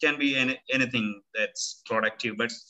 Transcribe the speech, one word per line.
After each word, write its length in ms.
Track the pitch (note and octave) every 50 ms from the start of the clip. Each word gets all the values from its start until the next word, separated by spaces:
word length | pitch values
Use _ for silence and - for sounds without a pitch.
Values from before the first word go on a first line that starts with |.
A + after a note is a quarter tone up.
can 160 | - D3+ D3 C#3+
be 200 | C#3+ C#3+ C3+ C3+
any, 200 | B2+ B2+ C3 - - -
anything 500 | C3 C3 C3 A#2+ A#2+ A#2+ A2 G#2+ G#2 - - _ -
that's 480 | A2 G#2+ G2+ - - - - - - -
productive. 520 | - A#2 A2 A2 A2 - - - A#2 G#2+ G#2
But, 140 | A2+ A#2 - - - -